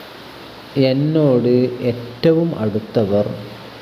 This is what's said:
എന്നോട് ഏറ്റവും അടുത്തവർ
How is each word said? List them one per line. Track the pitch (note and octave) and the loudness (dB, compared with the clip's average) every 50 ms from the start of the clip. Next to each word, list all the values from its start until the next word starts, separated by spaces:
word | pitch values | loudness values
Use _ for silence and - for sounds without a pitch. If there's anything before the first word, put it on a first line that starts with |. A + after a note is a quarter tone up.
| - - - - - - - - - - - - - - - | -18 -18 -18 -18 -18 -18 -18 -18 -18 -18 -18 -18 -18 -4 0
എന്നോട് | C#3+ C3 C3 C3 C#3 D3 D#3 D#3+ D#3+ D3+ C#3 B2+ A#2+ A2+ B2 B2 B2 B2+ B2 - - | 2 2 4 4 2 2 2 2 4 4 4 4 4 4 4 4 4 4 2 -2 -2
ഏറ്റവും | B2 A#2+ A#2 - - - - - - E3 D#3+ E3 E3+ E3+ - - | -2 -2 -2 -4 -8 -12 -6 0 2 4 4 4 2 0 0 -2
അടുത്തവർ | - - G3+ G#3 - - - A#2+ G#2 F#2+ G2+ G#3 G#2 - - - - - - - - - - - | -2 -2 -2 -2 -4 -2 0 0 2 4 2 2 2 0 -4 -8 -10 -12 -14 -16 -16 -18 -18 -18